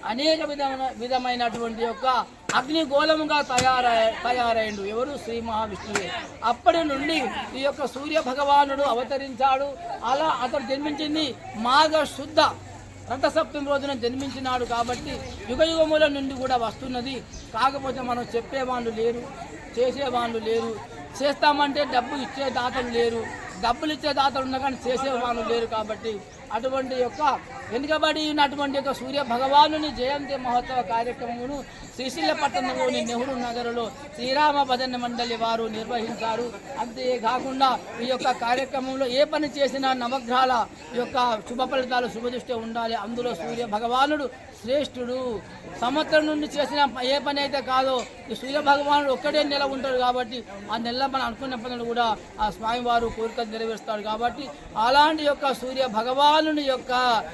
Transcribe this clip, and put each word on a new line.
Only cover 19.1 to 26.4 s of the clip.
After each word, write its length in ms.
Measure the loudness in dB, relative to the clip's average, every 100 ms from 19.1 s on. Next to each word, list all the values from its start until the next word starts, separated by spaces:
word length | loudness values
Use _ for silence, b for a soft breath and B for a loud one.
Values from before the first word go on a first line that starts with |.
| 0 -6 -12 -12 -14 -10 0
చేసేవాళ్ళు 580 | 0 2 0 0 0 -2
లేరు, 380 | 0 0 0 -6 -10 -14 -14 -2
చేస్తామంటే 640 | 0 4 4 4 2 2 2
డబ్బు 300 | 0 0 -4
ఇచ్చే 340 | -6 -4 -2
దాతలు 380 | 0 -2 -2 -2
లేరు, 360 | 2 2 0 -6 -10 -12 -2
డబ్బులు 300 | 0 0 -2
ఇచ్చే 200 | -2 0
దాతలు 300 | 4 4 2
ఉన్నా 140 | -2 -2
కానీ 200 | -2 -2 -2
చేసేవాళ్ళు 600 | 0 0 0 0 0 0
లేరు. 160 | 0 0
కాబట్టి 540 | -2 -2 -4 -4 -6 -10 -18